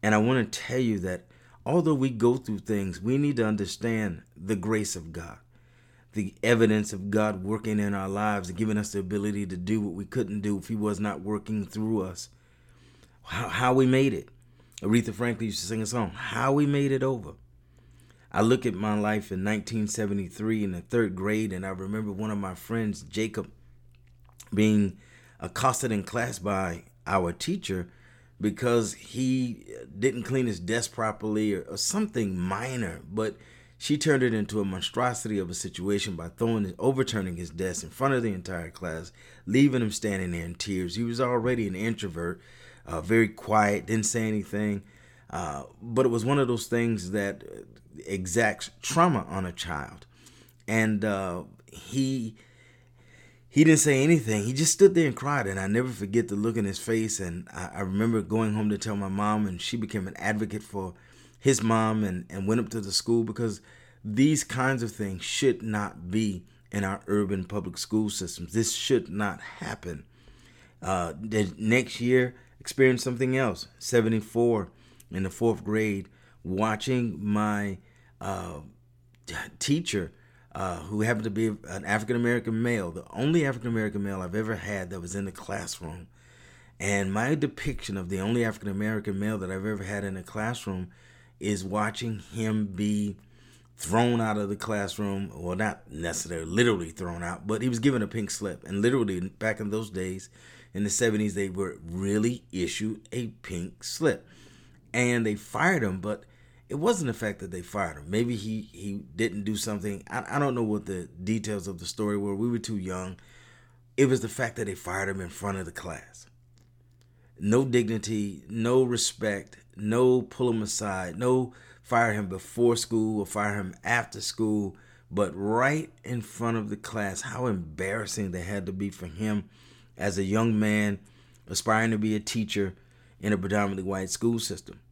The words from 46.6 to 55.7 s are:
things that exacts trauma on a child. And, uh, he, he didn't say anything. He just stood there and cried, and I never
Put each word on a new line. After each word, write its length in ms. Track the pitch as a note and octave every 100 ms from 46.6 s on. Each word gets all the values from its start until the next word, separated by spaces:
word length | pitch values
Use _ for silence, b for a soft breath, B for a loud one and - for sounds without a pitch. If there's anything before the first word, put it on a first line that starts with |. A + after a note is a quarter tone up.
| -
things 440 | A#2+ A#2 A2 F2+
that 320 | G#2 G2+ G2 - G#1+ - - - D2 -
exacts 640 | G2 F#2 F2+ A2+ - - -
trauma 440 | - D3 F3 C3 E2+
on 160 | F#2 F#2
a 60 |
child. 540 | E2+ E2+ D2+ C2+ - - B B B B B -
And, 360 | A2+ A2 G#2
uh, 400 | G#2+ G2 F#2+ F2 C2 - -
he, 640 | - - C3+ C3+ C3+ A2+ A2 b b b b b b b b b b b
he 140 | -
didn't 160 | D#3+ D#3
say 240 | D3+ C3+
anything. 400 | C#3+ E3 A2 G#2+
He 100 | G#2
just 200 | C3 D#3+
stood 220 | - G3 F3+
there 120 | D#3
and 80 | A#2
cried, 320 | C3+ C#3+ G2+
and 120 | F#2+
I 80 |
never 220 | F#2+